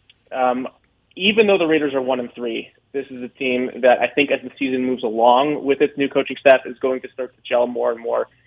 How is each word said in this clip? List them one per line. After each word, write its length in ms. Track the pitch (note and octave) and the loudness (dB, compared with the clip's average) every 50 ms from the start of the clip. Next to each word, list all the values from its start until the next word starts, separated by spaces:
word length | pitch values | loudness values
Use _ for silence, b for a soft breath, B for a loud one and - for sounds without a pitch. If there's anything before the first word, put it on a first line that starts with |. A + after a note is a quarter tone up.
| _ _ _ _ _ _ | _ _ _ _ _ _
Um, 380 | - C3 B2+ B2+ B2 B2+ C3 - - _ _ _ _ _ _ _ _ | -4 0 0 0 0 -2 -6 -10 -14 _ _ _ _ _ _ _ _
even 320 | - F#3 G#3 G#3 A3 G#3+ G3+ | -2 -2 0 2 4 4 4
though 100 | G3 F3+ | 4 2
the 80 | E3+ | 2
Raiders 280 | D#3 D#3+ D#3 D3+ C#3+ C3+ | 2 2 0 0 0 -2
are 60 | C3+ | -2
one 200 | B2+ B2+ C3 B2+ | -2 -2 -2 -2
and 120 | B2 A#2+ | -4 -8
three, 380 | - A#2+ A#2+ A#2 A2+ B2 C3+ - _ _ _ _ | -10 -8 -8 -6 -6 -6 -10 -12 _ _ _ _
this 140 | - C#3 C3 - | -10 -10 -8 -8
is 120 | C3+ B2 | -12 -14
a 60 | B2 A#2+ | -14 -14
team 420 | _ _ C#3 C3 B2 B2 B2+ B2+ - A#2+ | _ _ -4 -2 -2 -2 -2 -4 -4 2
that 160 | B2 B2 A#2+ - | 4 4 4 4
I 80 | - | 2
think 240 | A#2+ - D3 C#3+ C#3 | 0 2 0 0 2
as 100 | C#3 B2+ | 0 -4
the 120 | B2 B2+ - | -4 -14 -8
season 280 | - C#3+ C3 B2+ B2+ B2+ | -6 -4 -2 -2 -2 0
moves 180 | B2+ B2+ A2+ | -2 -2 -2
along 600 | B2+ A2+ G#2+ A2+ A2+ B2 B2 B2+ C#3+ D3+ D3+ - - | -4 -4 0 4 4 6 6 4 2 0 -2 -4 0
with 180 | C#3 C#3 C#3 | -2 2 2
its 160 | D3 C#3 - C#3+ | 2 0 0 -4
new 100 | C#3 C3+ | -4 0
coaching 280 | - C#3 C3 - C3 - | 0 -2 -2 -2 -8 2
staff 220 | _ C#3+ C3 B2 - | _ 6 6 6 4
is 140 | G#2+ A#2+ - | -6 -8 -4
going 220 | - C3 C3 B2+ | -4 -4 -2 -4
to 100 | - B2+ | -8 -12
start 240 | _ - B2+ B2 _ | _ -10 -12 -12 _
to 80 | _ | _
gel 240 | _ - B2+ A#2+ B2 | _ -2 0 0 0
more 240 | B2 B2 A#2+ A#2+ B2 | 0 -2 -2 -2 -2
and 100 | A#2 A2+ | -2 -4
more, 280 | A#2 A#2 A#2 A#2 A#2 - _ _ _ | -6 -4 -2 -2 -4 -4 _ _ _